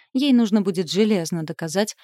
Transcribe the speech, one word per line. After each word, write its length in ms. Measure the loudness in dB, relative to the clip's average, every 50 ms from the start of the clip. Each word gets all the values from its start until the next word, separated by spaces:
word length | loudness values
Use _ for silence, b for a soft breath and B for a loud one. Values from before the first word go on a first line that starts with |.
| b b
Ей 200 | _ -2 2 4
нужно 280 | 4 4 4 4 2 2
будет 300 | 2 0 -2 -2 -4 -2
железно 540 | 0 0 2 2 2 0 -2 -2 -4 -6 -6
доказать, 520 | -6 -8 -8 -8 -4 -2 -2 -2 -2 -6 b